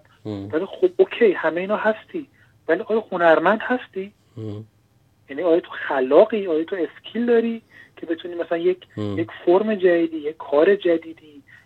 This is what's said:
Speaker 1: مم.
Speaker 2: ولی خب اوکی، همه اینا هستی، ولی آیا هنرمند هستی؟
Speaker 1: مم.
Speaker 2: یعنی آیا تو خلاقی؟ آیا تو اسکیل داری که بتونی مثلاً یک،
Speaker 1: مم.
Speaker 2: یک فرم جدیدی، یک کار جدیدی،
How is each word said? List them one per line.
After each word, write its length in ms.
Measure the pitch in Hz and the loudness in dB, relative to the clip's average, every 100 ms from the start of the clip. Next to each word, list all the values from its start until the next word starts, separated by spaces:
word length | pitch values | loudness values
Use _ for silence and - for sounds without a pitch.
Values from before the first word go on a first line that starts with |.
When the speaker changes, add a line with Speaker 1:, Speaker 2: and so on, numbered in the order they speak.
| - _ | -10 _
Speaker 1:
مم. 240 | 107 101 101 | -10 -10 -6
Speaker 2:
ولی 120 | 151 | -6
خب 260 | 196 - 180 - | -6 -2 0 2
اوکی، 360 | 370 - 226 | 0 4 2
همه 280 | - 160 165 | 2 -2 -4
اینا 160 | 190 208 | -4 -2
هستی، 500 | 214 214 - 170 139 _ _ _ - | -2 -2 -6 -12 -12 _ _ _ -2
ولی 140 | 170 220 | -2 0
آیا 180 | 220 214 | -4 -2
هنرمند 460 | 180 170 160 170 214 | 0 4 4 4 0
هستی؟ 500 | - 254 - 190 196 - _ - | -2 -4 -6 -12 -12 -14 _ -14
Speaker 1:
مم. 280 | 110 104 110 _ _ _ _ _ - | -12 -12 -16 _ _ _ _ _ -12
Speaker 2:
یعنی 120 | 139 | -4
آیا 180 | 175 170 | 2 2
تو 100 | - | 0
خلاقی؟ 760 | - - 139 131 151 214 220 196 | -8 -6 -2 4 6 6 2 -2
آیا 180 | 156 | -2
تو 120 | 165 190 | -2 -4
اسکیل 500 | 156 - - 220 240 | -6 -8 -10 -4 0
داری 360 | 233 226 226 - - - - | 2 0 -4 -12 -20 -20 -16
که 100 | 160 | -8
بتونی 280 | 165 175 | -8 -8
مثلاً 240 | 175 165 170 | -8 -6 -2
یک، 200 | 175 180 - - | -2 -2 -6 -8
Speaker 1:
مم. 220 | 104 101 | -6 -6
Speaker 2:
یک 100 | 165 - | -6 -4
فرم 300 | - 196 214 | 2 2 2
جدیدی، 420 | 208 180 170 165 160 | 0 2 2 0 -4
یک 200 | 147 - | -8 -10
کار 400 | - 147 175 202 | -2 2 4 4
جدیدی، 680 | 175 165 165 160 156 143 - - | 2 0 -2 -16 -20 -20 -20 -20